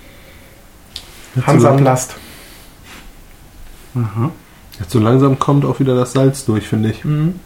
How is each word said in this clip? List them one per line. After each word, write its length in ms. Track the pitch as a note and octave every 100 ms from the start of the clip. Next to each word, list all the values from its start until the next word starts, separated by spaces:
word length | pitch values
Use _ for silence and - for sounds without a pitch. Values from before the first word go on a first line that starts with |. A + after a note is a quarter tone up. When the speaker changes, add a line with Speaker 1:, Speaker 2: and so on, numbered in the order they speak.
| - - - - - - - - - - - - - C3
Speaker 1:
Jetzt 100 | C3+
Speaker 2:
Hansaplast. 680 | C3+ A#2+ C3+ C3+ - - - - - - - - - - - - - - - - - - - - B2
Speaker 3:
Aha. 360 | A2 G#2+ C#3 - - - - -
Speaker 1:
Jetzt 120 | G2+
so 80 | A#2+
langsam 380 | A2 C3 C#3 C3+
kommt 280 | - C#3+ C#3
auch 140 | B2+
wieder 160 | C3 B2
das 180 | B2
Salz 320 | C3+ C3+ C3+ -
durch, 220 | G#2+ G2+
finde 220 | A2 A2
ich. 160 | G#2+ -
Speaker 2:
Mhm. 300 | D3+ D#3+ F3+